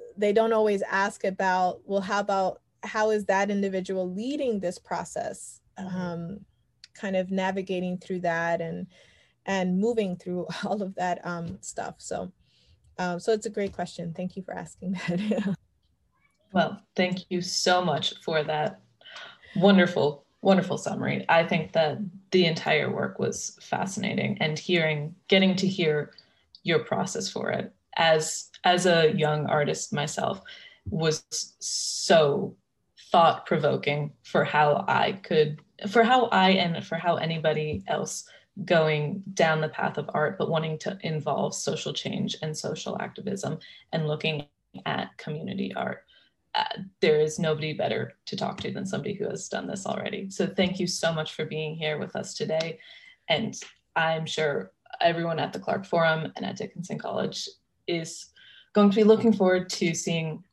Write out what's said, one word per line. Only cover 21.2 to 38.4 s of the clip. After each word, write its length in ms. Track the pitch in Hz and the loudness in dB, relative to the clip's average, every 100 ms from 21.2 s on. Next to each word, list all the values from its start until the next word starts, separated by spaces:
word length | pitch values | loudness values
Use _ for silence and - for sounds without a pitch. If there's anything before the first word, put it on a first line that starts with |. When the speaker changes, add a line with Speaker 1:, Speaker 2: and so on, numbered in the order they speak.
| - | 2
Speaker 2:
I 160 | 165 | 4
think 300 | 170 170 156 | 4 0 0
that 240 | 165 156 135 - - - | 2 2 0 -6 -10 0
the 140 | 185 170 | 4 4
entire 440 | 165 151 151 131 | 2 0 0 0
work 300 | - - - | -2 -4 -2
was 380 | - - - - | -4 -4 -8 -12
fascinating, 760 | - - 190 196 - - 156 131 | -6 -4 -4 -4 -4 -2 -2 -2
and 180 | 156 151 | -2 -2
hearing, 580 | - 180 156 151 147 - - | 0 0 2 -2 -6 -10 2
getting 280 | 196 190 180 | 4 6 4
to 100 | 190 | 0
hear 460 | - 160 151 143 - _ _ _ - | 0 0 0 -4 -10 _ _ _ -8
your 160 | 165 160 | 0 0
process 500 | - - 196 - 196 | 2 -2 -2 -4 -6
for 220 | - - | -4 -4
it 220 | - - - _ - | -4 -6 -12 _ 0
as, 540 | 165 160 156 - - - | 4 4 2 -6 -10 0
as 220 | 185 180 180 | 4 4 6
a 280 | 170 160 151 | 6 6 4
young 320 | 151 151 147 | 2 0 0
artist 440 | 151 147 156 - | 0 0 -2 -4
myself 500 | 143 147 - - - - - - - - | -4 -4 -2 -2 -4 -10 -20 -20 -18 -8
was 340 | 156 160 156 - - - _ | -2 0 0 -4 -8 -8 _
so 960 | - - - - - 170 147 143 - - _ _ _ _ - | -8 -6 -4 -2 6 6 6 2 -4 -10 _ _ _ _ 2
thought-provoking 1000 | 180 165 - - 160 147 135 - 147 151 - | 6 6 6 0 0 2 0 0 -2 -4 -8
for 200 | - 165 | -2 0
how 420 | 147 147 151 147 - | 2 4 4 4 2
I 260 | 135 - | 2 0
could, 460 | - - 160 151 151 - _ 208 | -2 0 2 2 0 -12 _ 0
for 140 | 233 | 4
how 220 | 226 254 233 | 6 6 4
I 240 | - 190 | 4 6
and 340 | 190 170 160 - | 4 2 -2 -6
for 100 | 165 | -4
how 200 | 175 170 | 0 0
anybody 680 | 160 165 156 151 151 151 - | 0 -2 0 0 -2 -4 -4
else 400 | - 190 - - - | -4 -4 -8 -14 -20